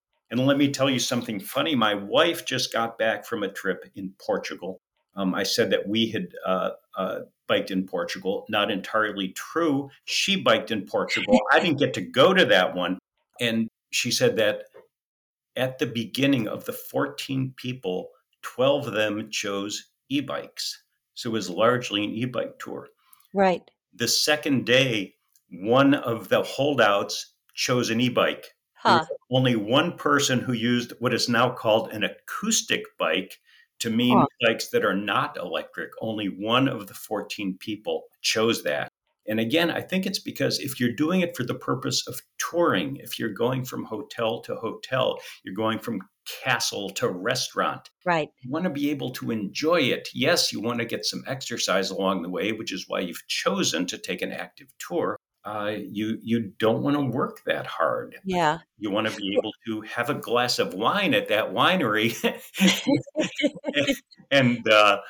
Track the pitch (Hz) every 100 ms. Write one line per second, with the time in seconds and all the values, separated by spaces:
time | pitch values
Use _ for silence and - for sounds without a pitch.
0 | _ _ - 117 131 139 143 139 139 123
1 | - 120 117 104 - 131 160 135 107 104
2 | 101 123 170 165 - 127 - 113 117 -
3 | 110 104 - 113 98 - 95 87 - -
4 | 95 - - 101 - 80 92 92 _ _
5 | _ 98 95 90 95 - 95 98 98 110
6 | 107 104 90 - 92 92 90 - _ 95
7 | 95 - - _ - 104 101 95 92 90
8 | 87 95 92 101 - 107 101 98 - 110
9 | 107 98 95 - - 160 165 139 139 -
10 | - - - 196 127 110 - 110 - 104
11 | 87 104 95 120 - 147 175 139 175 -
12 | 92 123 165 190 135 98 87 87 87 92
13 | _ _ _ - 120 113 113 _ _ -
14 | 117 - 123 101 104 107 - - - _
15 | _ _ _ _ _ - 127 131 151 120
16 | 107 - 139 131 107 - - - - 131
17 | 143 143 - 131 131 - 127 127 92 90
18 | 87 _ _ _ - - 135 147 117 104
19 | 107 104 110 - 104 101 104 104 - _
20 | - 143 131 71 - - - - _ _
21 | _ - 120 110 95 87 117 123 123 101
22 | 104 107 127 135 - - - - - _
23 | _ _ _ 196 190 175 - _ _ -
24 | 117 - - 151 156 131 107 127 135 110
25 | 92 _ _ _ _ 82 101 127 139 143
26 | 123 110 95 117 - - 143 135 107 101
27 | 110 - - _ _ - - 123 104 113
28 | 123 107 80 - - _ _ _ 233 175
29 | 160 - - 131 131 117 101 135 170 -
30 | 151 143 131 123 101 117 120 120 120 -
31 | 120 110 - 117 123 123 113 110 - 107
32 | 95 - - - 214 220 - - - -
33 | 87 170 95 - _ _ _ - 117 113
34 | 123 196 143 - 117 113 - 120 110 98
35 | 101 113 147 - 87 80 - - - -
36 | 113 107 98 90 107 123 135 110 98 -
37 | - 104 - - 98 92 - 104 87 80
38 | - _ - 113 113 104 - 71 - _
39 | _ _ - 107 117 160 170 - - 185
40 | 190 196 - - 131 - - - 120 113
41 | 156 185 170 - 113 - - 131 135 135
42 | - - - - - 170 165 98 71 69
43 | - - 117 98 117 135 127 123 - 107
44 | 107 - 113 113 - 104 110 - - 131
45 | 110 - - - - 95 110 110 - 101
46 | - _ - - 135 120 - 107 98 98
47 | 110 90 104 131 - - 82 67 - _
48 | 180 165 151 _ 127 156 180 143 143 143
49 | 131 - 123 110 95 - 151 175 123 87
50 | - 127 139 175 - 110 110 120 113 110
51 | - 92 - 131 - 120 - 92 95 95
52 | 95 95 87 90 101 107 98 95 - 95
53 | 98 - - - 175 196 165 80 90 104
54 | - 92 90 73 90 - - - - 170
55 | 92 107 _ _ 101 107 104 104 95 101
56 | 107 113 117 117 101 - 110 123 143 143
57 | 131 131 - - - 76 - - 151 -
58 | - - 190 180 156 160 - - 101 101
59 | 110 107 98 101 107 - 113 107 98 -
60 | 120 139 104 120 123 - 101 92 117 190
61 | 185 107 101 104 107 101 151 185 123 107
62 | 117 - 220 - - - 190 - - 277
63 | - 302 240 - 285 - 302 285 277 262
64 | - - - 139 123 117 104 107 104 101
65 | -